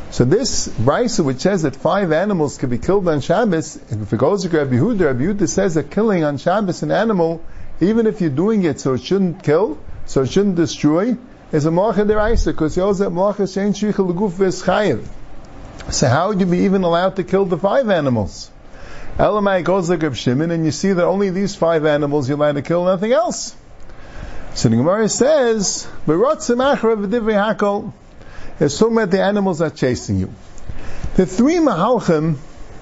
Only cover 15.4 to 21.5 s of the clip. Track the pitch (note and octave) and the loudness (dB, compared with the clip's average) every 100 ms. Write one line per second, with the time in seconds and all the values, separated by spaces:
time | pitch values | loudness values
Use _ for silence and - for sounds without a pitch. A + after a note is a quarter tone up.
15.4 | - - - - - - C3+ C3 F#3 G3+ | -14 -16 -16 -14 -8 0 2 2 2 0
16.4 | F#3 F3 G3 G3 F3 E3+ F#3+ F#3+ F3+ F#3+ | 2 2 2 2 2 2 2 0 0 0
17.4 | G3 F3 G3 B3 A#3+ F3+ C#3+ A#2 F#2+ - | 0 0 0 2 2 2 2 0 -2 -6
18.4 | - - - - - - - - D3+ G#3 | -16 -20 -20 -18 -14 -10 -6 0 2 2
19.4 | G3 F#3+ D#3 G3 E3+ F3 D#3 A#2 - B2 | 2 2 2 0 2 0 0 -2 0 0
20.4 | E3 E3 D#3+ C#3 G3 F#3 E3 F#3+ G3+ F3+ | 0 0 -2 0 0 2 2 2 0 -2
21.4 | G3 | -4